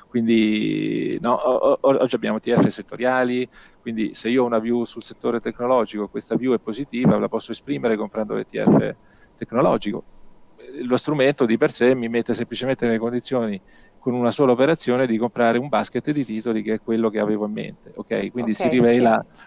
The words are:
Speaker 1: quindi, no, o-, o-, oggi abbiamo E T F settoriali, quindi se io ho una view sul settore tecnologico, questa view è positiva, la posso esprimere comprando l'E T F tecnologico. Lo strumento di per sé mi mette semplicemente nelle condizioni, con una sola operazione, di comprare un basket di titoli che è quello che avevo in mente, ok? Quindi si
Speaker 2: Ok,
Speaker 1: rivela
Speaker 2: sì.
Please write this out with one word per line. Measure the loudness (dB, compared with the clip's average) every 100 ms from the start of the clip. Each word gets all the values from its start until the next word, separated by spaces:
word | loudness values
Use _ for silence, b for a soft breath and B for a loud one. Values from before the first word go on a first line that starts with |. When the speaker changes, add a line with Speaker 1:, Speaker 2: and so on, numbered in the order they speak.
| B
Speaker 1:
quindi, | -2 2 4 4 2 0 -2 -2 -2 -2 -2
no, | 0
o-, | 0 2 2 2 2
o-, | 2 2
oggi | 2 -2
abbiamo | -2 -4
E |
T | 0
F | 2 2
settoriali, | 0 -10 -4 -2 0 0 -2 -4 B B B
quindi | -8 -4 -4
se | -4 0
io | 2
ho | 2
una | 0
view | 0 -2 -2
sul | -8
settore | -16 -8 -4 -4
tecnologico, | -4 -4 0 2 0 -4 -6
questa | -8 -4 -2
view | 0
è | -2
positiva, | -2 -8 -6 0 2 2
la | 0
posso | -4 -8
esprimere | -12 -8 -4 -2 -2
comprando | -4 -6 -6 -6
l'E | -6
T | -2
F | 2 4 2 -6 b b b -14
tecnologico. | -6 0 2 0 -2 -8 -10 -20 -20 -20 -20 -20 -16 -10
Lo | -2 -2
strumento | 0 2 2 2 2
di | 2
per | 0
sé | 2 2
mi | 2 0
mette | -2 -2
semplicemente | -4 -4 -6 -4 -2 0
nelle | 0
condizioni, | -2 -4 -4 -2 -2 -6 -10 b b b
con | -4
una | 0 0
sola | 2 4
operazione, | 4 4 2 0 0 2
di | 0
comprare | -2 0 2 2
un | 0
basket | -2 -2 -4 -2
di | -2
titoli | -4 -4 -2 -2
che | -2 -4
è |
quello | -2 0 0
che | 0
avevo | -2 -2 -4
in |
mente, | -6 -10 -12 -18
ok? | -14 -6 -4 -4
Quindi | -4 -2
si | 0 2
Speaker 2:
Ok, |
Speaker 1:
rivela | 4 4 6 4 2 0
Speaker 2:
sì. | -14